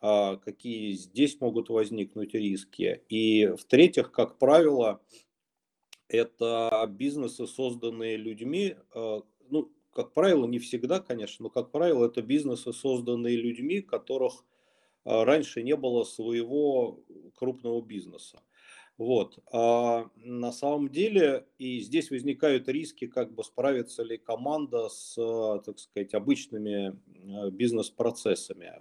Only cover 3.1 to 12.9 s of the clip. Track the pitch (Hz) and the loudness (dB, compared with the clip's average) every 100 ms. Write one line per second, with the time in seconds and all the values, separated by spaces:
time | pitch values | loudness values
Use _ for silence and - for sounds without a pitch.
3.1 | 110 110 107 101 87 - 127 175 - - | 0 4 6 4 2 4 8 8 6 0
4.1 | - - - 131 160 156 131 110 98 _ | 0 0 2 6 8 8 4 2 -2 _
5.1 | - _ _ _ _ _ _ _ - - | -20 _ _ _ _ _ _ _ -20 -2
6.1 | 113 117 - 117 117 113 110 107 101 139 | 0 0 -2 -2 0 2 2 0 -4 -4
7.1 | 147 117 - 113 - 131 120 117 113 113 | -4 -6 -8 -8 -4 -4 -4 -6 -4 -4
8.1 | 110 110 107 120 175 196 156 _ 117 113 | -6 -6 -8 -6 -2 -4 -6 _ -8 -6
9.1 | 107 - _ 123 151 - _ _ - 120 | -6 -8 _ _ -4 -4 _ _ -8 -4
10.1 | - 190 160 120 120 - 120 127 190 - | 2 4 4 2 -2 -4 -4 -2 -2 -4
11.1 | 117 101 - 113 123 117 147 175 135 117 | -8 -8 -10 -6 -6 -4 0 2 4 2
12.1 | 120 110 147 143 117 123 117 139 | 0 0 0 0 -4 -6 -6 -2